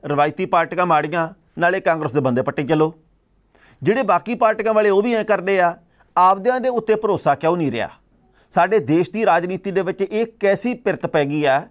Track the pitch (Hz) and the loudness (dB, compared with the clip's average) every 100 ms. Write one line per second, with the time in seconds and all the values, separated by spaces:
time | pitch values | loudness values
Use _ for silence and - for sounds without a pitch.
0 | 147 143 151 151 185 175 165 175 180 156 | -4 0 0 0 -2 0 0 -2 2 2
1 | 151 170 165 - _ - 175 185 185 160 | 0 -4 -4 -8 _ -2 0 0 0 -2
2 | 151 139 131 120 139 - 143 156 156 - | -2 -2 0 0 -2 -4 -2 2 0 -2
3 | _ _ _ _ _ _ _ - 135 262 | _ _ _ _ _ _ _ -6 -2 0
4 | 208 175 214 240 226 220 220 214 214 196 | 2 0 0 0 0 0 0 2 4 2
5 | 240 226 214 196 185 190 175 175 _ _ | 2 -2 0 -2 0 2 2 -2 _ _
6 | _ 175 185 196 214 254 247 240 220 214 | _ 2 4 4 0 0 -2 -2 0 0
7 | 220 180 151 143 165 175 143 113 92 - | 0 0 0 0 0 0 -2 -4 -6 -10
8 | _ _ _ _ _ 180 180 214 131 160 | _ _ _ _ _ 0 2 0 2 0
9 | 180 214 208 170 180 185 196 185 180 185 | 0 -2 2 2 0 -8 -4 -4 -4 -4
10 | 190 214 226 - 202 196 240 233 202 190 | -4 -4 -4 -2 -2 0 -2 -4 -4 -4
11 | - 156 143 151 147 135 - | -2 -2 -2 -2 0 0 -2